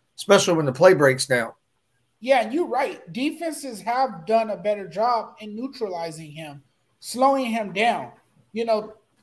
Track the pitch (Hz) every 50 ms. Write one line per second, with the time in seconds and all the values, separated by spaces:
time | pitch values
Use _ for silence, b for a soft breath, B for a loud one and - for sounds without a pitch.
0 | _ _ _ - - 202 202 190 - 190 170 160 151 135 123 135 175 190 185 143
1 | 147 135 131 131 - - 127 120 113 113 - _ _ _ _ _ _ _ _ _
2 | _ _ _ _ 220 254 269 240 220 214 254 339 349 226 233 254 277 - - -
3 | - 175 160 226 269 320 320 - 339 320 294 - 277 262 226 185 175 226 240 262
4 | 269 254 196 165 160 208 220 226 226 214 196 170 175 208 208 202 190 170 156 196
5 | 220 247 240 220 - - - - 214 214 208 220 254 262 - - 226 196 180 165
6 | 170 165 151 160 160 151 147 160 160 147 143 143 - _ _ _ _ _ _ _
7 | - - - 240 262 277 277 269 254 226 220 226 208 185 170 196 226 240 208 160
8 | 127 120 - _ _ _ _ _ _ _ - 220 233 226 220 208 214 - - _
9 | _ _ _ _